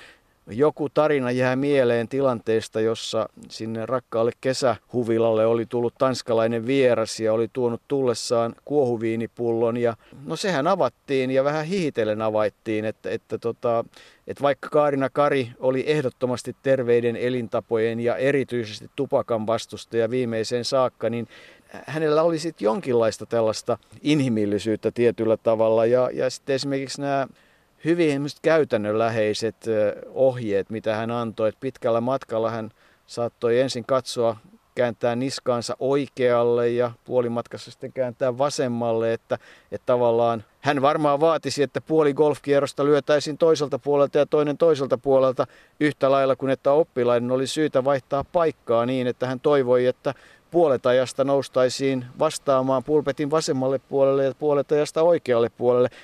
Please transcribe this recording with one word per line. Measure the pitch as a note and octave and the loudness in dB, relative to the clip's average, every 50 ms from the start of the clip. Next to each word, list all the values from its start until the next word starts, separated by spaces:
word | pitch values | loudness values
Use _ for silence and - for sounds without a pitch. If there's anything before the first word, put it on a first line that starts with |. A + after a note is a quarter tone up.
| - - - _ _ _ _ _ _ | -20 -20 -20 _ _ _ _ _ _
Joku | - G2+ A#2 C#3+ D3+ - - D#3 C3 | -12 -2 0 0 0 0 -2 -6 -2
tarina | - D3+ D3+ D3+ D3 C#3 B2+ B2 | 0 0 2 2 0 0 0 -2
jää | B2 B2+ B2+ B2+ B2+ | 0 0 0 0 0
mieleen | C3 C#3 C#3+ D3 C3+ B2 A#2+ A#2+ A#2 A2+ | 0 0 2 2 2 4 2 2 0 -2
tilanteesta, | - - C3+ C#3 C3 A#2+ G#2+ - A2 A2 A2+ - - - A2+ | -2 -2 0 0 0 0 -2 -2 -2 -2 -2 -2 -4 -4 -2
jossa | A2 A2+ A2+ - - - - A2 G#2 - - - A#2+ A#2 | -2 -2 -2 -4 -6 -6 -4 -4 -4 -6 -8 -16 -20 -20
sinne | - - A2+ A2 A2+ A2+ A2 | -14 -12 -10 -8 -8 -8 -6
rakkaalle | G#2+ C3 B2 - _ - A2+ A#2 A#2+ - - | -6 -6 -6 -6 _ -2 0 0 0 -2 -2
kesähuvilalle | - C3 C3 - C#3+ B2 A2 - - _ - B2+ A#2+ A2 A#2 A2+ A2+ A#2 A2 A2 A2 | -4 -4 -2 0 0 0 0 0 -6 _ -4 -4 0 0 2 2 2 2 4 4 2
oli | A#2 A#2 A#2 A2 | 2 2 0 -2
tullut | - - A#2+ A#2+ A#2 - | -4 -4 -2 -2 -4 -2
tanskalainen | _ C3 C3 B2 - - - A#2 A2+ A2+ A2+ A#2 A#2 A2 | _ 0 0 0 -2 -4 -2 0 0 2 0 0 -2 -2
vieras | A#2+ C#3 C#3 C3 B2 A#2 G#2+ A2 - - - | 0 2 4 4 4 4 2 -2 -4 -4 -2
ja | A2 A2 A2 | 0 0 0
oli | A2+ A2+ G#2+ - | 0 -2 -2 -2
tuonut | C3 B2 A#2+ A#2 - - | -2 -2 -2 -2 -6 -6
tullessaan | - C#3+ C#3 C3+ B2 A2+ - - - B2 A#2 A2+ A#2 - - _ | -4 -2 0 0 0 -2 -2 -2 -2 0 0 0 -2 -4 -10 _
kuohuviinipullon. | - C#3+ D3 C3+ A#2+ A#2+ A2 A2+ A2+ A2+ A2+ A#2 G#2+ - - B2 A#2 A#2 A2+ A#2 A2+ A#2 | -2 0 0 2 2 0 -2 -2 -2 -2 -2 -4 -6 -6 -4 -2 -2 0 0 0 0 0
Ja, | B2 A#2 A#2 A2+ - _ _ - C3 C#3 | 0 -2 -2 -2 -4 _ _ -20 -18 -10
no, | D#3+ E3 | -10 -8
sehän | - - G3 F3 C3+ C#3 | -4 -4 -2 -2 0 0
avattiin | F3 G3 F3+ C#3+ B2 - _ _ - C#3 C3+ C3 B2+ | 0 2 2 0 -2 -2 _ _ -4 -2 -2 0 0
ja | C3 C3+ C3+ | 0 0 0
vähän | C#3+ D3 D#3 D3+ | 0 -2 -2 -4
hihitellen | D#3+ G3 G3 E3+ C#3+ - A#2+ A2 G#2+ G#2+ G#2+ | -4 -4 -2 -2 -2 -2 -2 -2 -2 -2 -2
avattiin, | A2 A2 G#2+ G#2+ G#2+ G2+ - _ _ A2+ G#2+ G#2+ G#2+ | -2 0 0 0 0 0 -2 _ _ -4 -4 -2 -4
että, | A2 - - - F#2 | -4 -6 -8 -8 -8
että | G#2 A2 - _ A#2 | -8 -8 -8 _ -10
tota, | A2+ - A#2 A2 - - A#2+ A#2 A#2 A2+ - _ - - - _ _ _ | -6 -6 -6 -6 -4 -2 -2 0 0 -2 -6 _ -20 -20 -20 _ _ _
että | - G2+ - | -14 -8 -2
vaikka | C3+ C#3+ C#3 - - - | -2 -2 -2 -2 -6 0
Kaarina | - D3+ D3 D3 C#3 C3+ C3+ B2+ | 2 2 2 2 0 0 -2 -2
Kari | - C#3+ C#3+ D3 C#3+ C3+ B2 A#2 B2 - | 0 0 0 2 2 0 -2 -4 -8 -4
oli | - C3 C3 C3 - | -2 -2 0 0 -2
ehdottomasti | - D3+ D3+ C3 B2 - _ B2+ B2 B2 A2+ - B2+ - - _ | 0 -2 0 -2 -4 -4 _ -4 -4 -4 -6 -8 -12 -14 -6 _
terveiden | C#3 C3+ C3 A#2+ A#2 A#2 A#2+ A#2 A#2+ A2+ | 2 2 2 4 2 2 4 4 0 -2
elintapojen | - A2+ B2 B2+ B2+ A#2 - - A2+ - - A#2 A2 A2 A#2 A2+ A#2 | -2 -2 -2 -2 -2 -4 -4 -4 -6 -2 -2 0 0 0 0 -2 -2
ja | A#2 A#2+ A2 | -2 -2 -2
erityisesti | F2+ C3 C#3 C#3+ C#3 B2 - A#2+ A#2+ A2 G#2 G#2 A2 A2+ - _ | 0 0 0 2 0 -2 -2 -4 -6 -6 -6 -10 -14 -16 -12 _
tupakan | - C#3 - C#3+ B2 G#2+ - A#2+ A2 A2 | -6 -4 0 0 -2 0 0 -2 -2 0
vastustaja | G#2 A2+ A2+ - - - G2+ - - A2+ A#2 A2+ A2+ | -2 -2 -2 -4 -8 -14 -16 -14 -4 -2 -2 0 0
viimeiseen | B2 B2+ B2+ A#2 A2+ A2 G#2+ - A#2+ A#2+ A2+ | 0 -2 -2 -2 -2 -4 -4 -4 -4 -4 -4
saakka, | - C#3 C3 B2+ B2 - _ A#2 A2+ | -2 0 0 0 0 -2 _ -6 -4
niin | A#2 A#2+ A2+ - - - - - - _ _ _ | -4 -4 -8 -10 -14 -20 -20 -20 -20 _ _ _
hänellä | - F2+ - - C3+ D#3 D#3+ D3+ D3+ D#3 D#3+ | -20 -18 -14 -10 -6 -4 -2 0 2 2 2
oli | F3 E3 D3+ | 2 0 -2
sit | D#3+ E3 D#3 - | -6 -8 -8 -4
jonkinlaista | G3 G#3 A3 G3+ D#3 C3+ A#2+ A#2 A2+ A2 - - G#2+ | -2 -2 -2 -2 -2 0 2 2 2 2 0 -4 -8
tällaista | - A#2 A#2 A2+ A2 G#2+ - - - A#2 - _ _ - - | -4 -2 0 0 0 -2 -2 -4 -4 -6 -6 _ _ -20 -6
inhimillisyyttä | - C#3+ D3+ D3+ C3+ C3 A2+ G#2+ G#2 G2+ G#2 G2+ - A2+ A2 - - A2 | -2 0 2 2 2 0 0 0 0 0 -2 -2 -2 -2 -4 -2 -2 -4
tietyllä | - - A#2+ A#2 G#2+ - A2 A2 A2 | -2 2 2 0 2 0 0 0 0
tavalla. | - - A#2 A2+ G#2+ A2+ A2+ A2 A2+ A2+ | 0 2 0 2 2 2 2 4 2 2
Ja, | A#2 B2 B2+ B2+ B2+ - | 2 2 2 0 -2 -2
ja | C3+ C3 B2+ | -4 -4 -4
sitten | - - - - C3+ | -4 -6 -4 -4 -4
esimerkiksi | C3 C#3 C#3+ C#3 C3+ C3+ B2+ - - | -2 -2 -4 -4 -6 -6 -8 -10 -8
nämä | C#3+ C#3 C#3 C#3 C3+ - - _ _ _ _ _ _ _ _ _ - | -4 -4 -2 -2 -4 -6 -10 _ _ _ _ _ _ _ _ _ -2
hyvin | D#3 E3+ F3 E3+ D3+ | -2 0 2 2 0
semmoiset | C#3 C#3 C#3+ C#3+ - - | 0 0 -4 -6 -8 -2
käytännönläheiset, | - D#3 D#3+ D#3+ C#3 A#2+ B2 G#2+ G#2 G#2 G#2+ A2 A2+ A2+ A#2 A2+ G#2+ G#2+ G#2 - A2+ A2 - _ - | 0 2 2 2 2 0 0 -2 -2 -2 0 0 0 0 0 0 0 0 -2 -2 -4 -6 -6 _ -6
ö, | A2+ A2 G#2 G#2+ G#2 - - - - - | -2 0 2 2 0 0 -4 -12 -10 -2
ohjeet, | - C3 C3+ B2 B2 A#2 G#2 G2+ G2 F#2 - | 2 2 2 2 0 -4 -2 -2 -2 -2 -2
mitä | G#2+ A2 - A2 G#2+ | -6 -4 -4 -2 -2
hän | G#2+ A2+ A2+ | -2 -2 -4
antoi, | A#2 A#2+ A#2 A2+ G2 - A2 G#2+ | -4 -4 -4 -6 -4 0 0 0
että | G2+ - | -2 -2
pitkällä | - C3 - - - A#2+ A2+ A#2 | -8 -10 -8 -4 -2 0 0 2
matkalla | A#2 B2+ C3+ C3+ - - A2+ A2 A2+ A2 | 0 0 -2 -4 -4 -4 -2 -2 -2 -2
hän | A#2 A#2 G#2+ A2 - _ _ _ _ _ _ | -2 -6 -8 -10 -14 _ _ _ _ _ _
saattoi | _ - A#2+ A#2 A#2 - _ - A#2 A#2 B2 | _ -6 -6 -6 -6 -4 _ 0 2 2 2
ensin | C3+ B2+ - B2 A2 | 2 0 -2 -8 -4
katsoa, | - C3+ C3 - - - B2 A#2 A2+ A2 A2 - - - _ _ _ _ | -2 -2 -2 -2 -4 -4 -2 0 0 -2 -4 -10 -20 -20 _ _ _ _
kääntää | C3 B2 A#2+ G#2+ - - A#2+ A#2 | -2 -2 -2 -2 -2 -2 -2 -2
niskaansa | A#2+ C3 C#3 - - - B2+ B2 A#2+ G#2+ - A#2+ - | -2 -4 -6 -6 -6 -4 -2 -2 -2 -4 -6 -8 -4
oikealle | B2+ C3 C#3 D3 C#3 - _ - B2 B2 A#2+ A#2+ A#2+ A#2+ A#2+ A#2+ A#2+ A#2+ | -2 0 0 0 -2 -4 _ -2 0 2 2 2 2 2 2 2 2 0
ja | A#2 A#2+ B2 A#2+ A#2 - _ | 0 0 0 -2 -4 -10 _
puolimatkassa | - B2 B2+ B2 A#2 A#2 A#2+ A#2 - - A2 - B2+ | -2 -2 0 0 0 -4 -6 -6 -8 -12 -16 -16 -18
sitten | - _ C3+ C3 - | -18 _ -16 -12 -6
kääntää | C3+ B2+ B2 A#2 - C#3 B2+ A#2+ | -6 -6 -6 -4 -4 -4 -4 0
vasemmalle, | B2 C#3 D3 - - C#3 B2 A#2+ A#2 A#2 A#2 A2+ A2+ A2+ A2+ A2+ | 0 -2 -2 0 -2 -4 -4 -2 -4 -2 -2 -2 0 0 -2 -2
että, | - - _ B2+ - - - - - _ _ | -4 -4 _ -6 -6 -6 -16 -20 -20 _ _
että | - G#2 - | -14 -8 -2
tavallaan | - B2 B2 A#2+ A#2 A#2 A2+ A#2 A#2 A#2 A2 - _ _ _ | 0 0 2 2 2 2 2 2 0 0 -2 -8 _ _ _
hän | - C3+ D3 C#3 | -2 -2 0 2
varmaan | B2+ D3 D#3 D#3+ D3+ D3 C#3+ C#3 | 2 2 2 2 2 0 2 2
vaatisi, | D#3+ E3 D#3+ D3 - C#3 - D3 C#3 | 2 2 2 0 -2 -4 -2 -2 -2
että | C3 - C3+ | -2 -2 -8
puoli | - - D#3+ D#3+ D3+ D3 C#3 | -6 0 2 2 2 2 2
golfkierrosta | C3+ D#3 D3+ C#3 - - C#3+ C#3 C#3 C#3 C3 - - C#3+ | 4 2 2 2 -2 -2 0 2 2 2 0 -2 -2 2
lyötäisiin | C#3+ D3+ C#3+ - - D3+ D3 - D#3 C#3+ | 2 2 2 2 2 0 0 0 -2 -2
toiselta | - E3+ E3 D#3+ C#3 D3 B2+ C#3 B2+ | 2 4 4 4 2 0 -2 -4 -4
puolelta | - C#3+ D3 C#3+ C#3+ C3 - | -2 0 2 2 2 2 2
ja | D3 C#3+ | 0 2
toinen | - - D3+ D3 C#3+ C#3+ | 2 2 2 2 0 0
toiselta | - E3+ E3+ D#3 C3 C#3 B2 C3+ | 2 2 2 4 2 0 -2 -2
puolelta | A#2+ - C#3 C3+ C3 C3 C3 B2 - C3 - - - _ _ _ _ | -2 2 2 4 4 4 4 2 0 -4 -4 -4 -14 _ _ _ _
yhtä | D3+ D3+ - - C#3+ C3+ | -2 -2 0 0 2 2
lailla | C#3 C#3 C3+ C3+ B2+ | 4 4 4 2 0
kuin | - C#3 C3 | 0 0 -2
että | C3+ - - C#3 | -2 0 2 2
oppilaiden | C#3 D3+ E3+ - _ C3 A#2+ A#2+ A#2+ A#2+ A#2+ B2 | 4 4 2 2 _ 0 2 2 2 2 0 0
oli | B2+ C3 C3+ | -2 -2 -2
syytä | B2 - D#3 D#3 C#3+ - C3+ B2 | -2 -2 -2 -2 0 0 0 2
vaihtaa | C#3 C#3+ C3+ - _ D3 C#3 C#3 | 2 0 0 -2 _ -4 -4 -4
paikkaa | - - F3+ E3 D#3+ C3+ - _ - A#2 A#2 A#2+ | -2 0 0 0 0 -2 -4 _ 0 0 2 2
niin, | B2 C3 C3 B2 | 0 0 -2 -2
että | B2 A#2 - B2+ | -2 -4 -4 -4
hän | B2+ C3 B2 | -6 -6 -2
toivoi, | - D3+ D3 C#3 B2+ A#2+ B2+ B2 B2 | 0 2 2 4 4 4 4 4 4
että | B2+ B2 - - C#3+ B2+ - - - - _ _ _ | 2 0 -2 -6 -6 -6 -6 -14 -20 -20 _ _ _
puolet | - F3 E3+ D3 B2+ A#2 - | 2 2 4 4 2 2 2
ajasta | B2+ B2 C3 B2+ A#2+ - - C3+ | 2 4 4 2 0 -2 -2 0
noustaisiin | C#3 C#3 C#3 B2+ - - C3 B2+ B2+ - - C#3 C3+ C3+ B2+ B2 B2 - - | 2 2 0 0 -2 0 2 2 2 0 0 -2 -2 -2 -2 -6 -10 -4 -2
vastaamaan | D3 D#3 - - - C#3+ C3+ C3 C3 C3+ C3 B2+ B2 | -2 -2 -2 -2 -2 0 0 2 2 0 0 -2 0
pulpetin | - D3+ D3+ C3+ C#3+ C3+ - D3+ C#3 | 0 0 0 0 0 -4 -4 -4 -2
vasemmalle | D#3 D#3+ D#3 - D3 C3 C3 C3+ C#3 B2+ - _ | 0 -2 0 -2 -2 -2 -2 -2 -2 -4 -6 _
puolelle | C3+ C3+ C3+ C3+ C3+ C#3 C3+ | 0 2 2 4 4 2 0
ja | C3+ B2 - | -2 -2 -2
puolet | D#3 D3+ C#3+ C#3+ C3+ - | -2 0 0 0 0 0
ajasta | D#3 D3 D3 - - D#3+ | 0 0 0 0 0 2
oikealle | D#3+ F3 E3+ D#3 - - A#2+ A#2 A#2 A2 - | 4 4 4 2 2 0 2 2 2 0 -2
puolelle. | - A#2+ B2 B2 B2 B2 A#2+ - - | 0 2 2 4 4 2 0 -2 -8